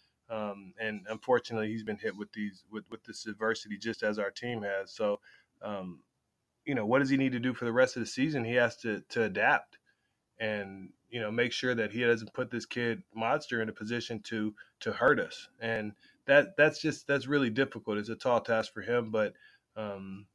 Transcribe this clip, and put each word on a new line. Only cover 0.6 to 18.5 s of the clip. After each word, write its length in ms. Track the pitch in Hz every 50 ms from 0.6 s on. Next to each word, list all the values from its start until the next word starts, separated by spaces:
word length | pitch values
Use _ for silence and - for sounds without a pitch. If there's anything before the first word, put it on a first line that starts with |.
| 98 92 - -
and 220 | 113 110 107 104 90 104
unfortunately, 580 | 110 110 - - 127 120 - - 120 110 110 107
he's 160 | 110 113 107
been 140 | 107 107 104
hit 180 | - 110 95
with 160 | 98 104 101 -
these, 320 | 110 104 104 98 92 _ _ 107
with, 120 | 107 104 -
with 140 | 117 110 _
this 220 | - 104 - -
adversity, 500 | 110 104 101 110 110 113 110 - 110 104
just 260 | 98 107 113 113 - -
as 160 | 107 107 104
our 120 | 101 101
team 320 | - - 120 120 123 113 104
has. 320 | 101 98 98 98 - -
So, 260 | - 110 104 104 104 _ - - - _ _ _ _
um, 400 | - 107 104 98 92 92 87 - - _ _ _ _ _ _ _ _ _ _ _ _
you 100 | - 143
know, 120 | 123 107
what 140 | 107 120 135
does 100 | 143 131
he 80 | 139 135
need 140 | 135 131 127
to 60 | 123
do 140 | 117 127 127
for 140 | - 123
the 60 | 120 113
rest 240 | 123 127 127 -
of 40 | 127
the 60 | 113
season? 380 | 104 - - 131 160 151 139 117
He 100 | 113 120
has 240 | 123 120 120 117 -
to, 240 | - 117 107 95 - -
to 140 | - 120 113
adapt. 540 | 104 95 101 107 123 147 - - - - _ _ _ _ _ _ _ _ _ _ _ _ -
And 480 | 113 110 107 104 101 98 98 98 95 95 - _ _ _
you 100 | - 123
know, 100 | 113 104
make 220 | 110 117 117 113 -
sure 220 | - - 127 123
that 180 | 117 110 104 101
he 80 | 113
doesn't 340 | 123 117 117 113 113 104 -
put 160 | - 127 110
this 160 | - 117 110
kid 360 | - - 127 120 117 113 95 95 _ -
Monster 480 | 110 113 113 135 151 - - 127 117 113
in 60 | 110
a 40 | -
position 480 | - 110 107 120 120 117 - 117 107 107
to, 300 | - - 113 107 107 104 - - - _ _
to 120 | - 113 104
hurt 280 | - 120 135 147 -
us. 280 | - - - - - - _ -
And 320 | 113 113 113 113 107 104 101 - _ _ _ _ _
that, 300 | - 143 147 139 95 -
that's 240 | - 147 156 - -
just, 260 | - 156 143 - -
that's 200 | - 143 143 139
really 240 | 127 143 143 139 120
difficult. 480 | 107 120 135 135 - 113 - - 104 104
It's 100 | 104 110
a 80 | 113
tall 240 | - - 131 120 117
task 320 | - -